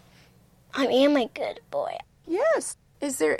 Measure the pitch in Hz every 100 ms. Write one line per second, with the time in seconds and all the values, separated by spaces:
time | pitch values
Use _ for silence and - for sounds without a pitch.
0 | - - - _ _ _ _ - 262 247
1 | 285 285 226 - - - - 143 - -
2 | - _ - 349 622 571 - - _ -
3 | 285 262 156